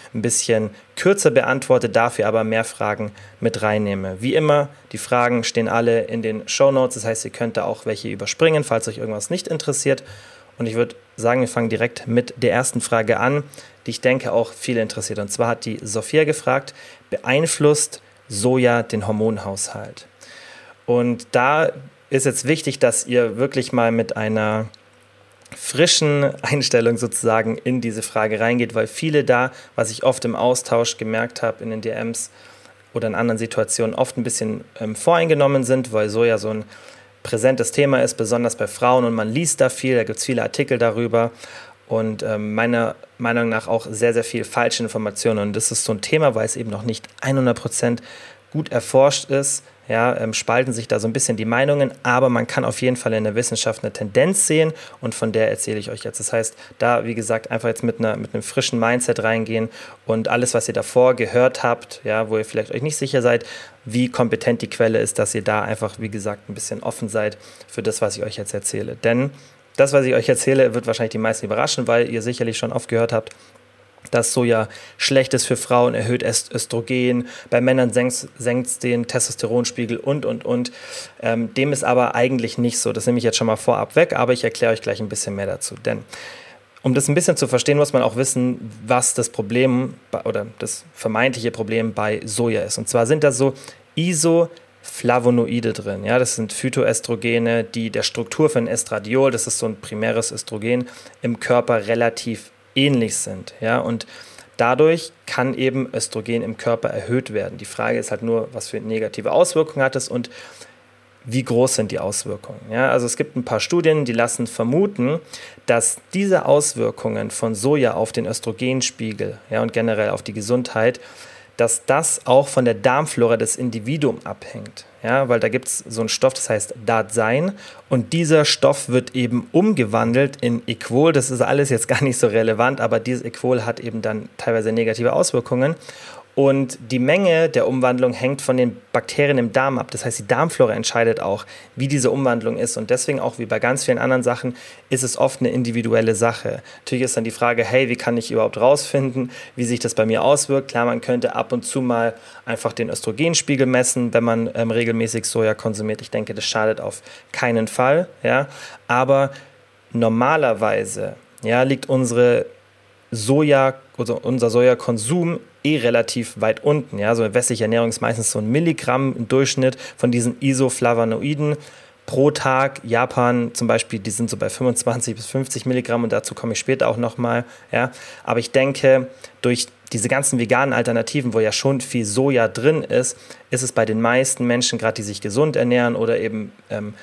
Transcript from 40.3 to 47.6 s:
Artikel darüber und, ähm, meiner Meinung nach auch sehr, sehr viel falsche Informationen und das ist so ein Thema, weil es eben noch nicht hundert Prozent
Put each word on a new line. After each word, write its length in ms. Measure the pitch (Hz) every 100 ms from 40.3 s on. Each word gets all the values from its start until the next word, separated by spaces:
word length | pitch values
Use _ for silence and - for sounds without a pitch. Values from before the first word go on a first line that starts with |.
| 120
Artikel 360 | 110 - 139 123
darüber 540 | 117 107 117 117 117 - - - - - -
und, 340 | 113 110 107
ähm, 320 | 107 107 107 107
meiner 400 | 117 117 117 - - -
Meinung 300 | 117 117 117
nach 200 | 110 -
auch 180 | 113 104
sehr, 240 | 107 117
sehr 100 | 117
viel 200 | 113 117
falsche 400 | - - 120 -
Informationen 560 | 113 117 107 101 117 107
und 160 | 101 101
das 160 | -
ist 140 | - -
so 80 |
ein 80 | 107
Thema, 320 | - 156 147 110
weil 100 | 110
es 100 | -
eben 120 | 110
noch 140 | 101
nicht 240 | 117 113 - - 131
hundert 320 | 135 127
Prozent 440 | 117